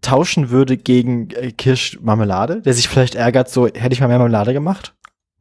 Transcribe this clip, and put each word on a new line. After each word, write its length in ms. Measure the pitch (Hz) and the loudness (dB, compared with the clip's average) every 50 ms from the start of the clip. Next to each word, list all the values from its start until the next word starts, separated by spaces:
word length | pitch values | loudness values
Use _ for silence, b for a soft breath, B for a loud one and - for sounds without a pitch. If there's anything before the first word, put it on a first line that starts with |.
tauschen 480 | - - 131 135 165 180 - - 147 120 | -2 0 0 2 2 0 0 -2 -2 2
würde 280 | 123 131 135 131 131 - | 2 2 2 2 0 -4
gegen, 520 | - - 127 123 120 123 123 120 113 - | 0 2 2 2 2 0 -2 -4 -6 -8
äh, 200 | - - 127 123 | -8 -8 -8 -8
Kirschmarmelade? 1080 | 110 - - 131 131 123 - - - - - 113 107 110 110 101 92 92 104 120 170 220 | -8 -4 0 0 0 0 -2 -8 -10 -6 -2 0 0 2 2 0 0 -2 -2 -2 -4 -2
Der 120 | 214 139 127 | 0 0 0
sich 140 | 120 117 - | 0 0 0
vielleicht 260 | - 135 127 120 - | 2 2 2 2 0
ärgert, 340 | 113 120 120 117 131 123 - | -2 -2 2 2 2 0 0
so, 180 | - 127 123 113 | 0 2 2 2
"Hätte 260 | - - 117 127 127 | 0 -2 -2 -2 0
ich 60 | 123 | 0
mal 60 | 139 120 | 2 2
mehr 100 | 120 123 | 4 4
Marmelade 360 | 123 120 113 107 104 117 131 | 2 2 2 0 0 0 -2
gemacht?" 420 | 143 147 170 190 - - - _ _ _ - _ _ _ _ _ _ | -2 -2 -4 -4 -6 -8 -20 _ _ _ -20 _ _ _ _ _ _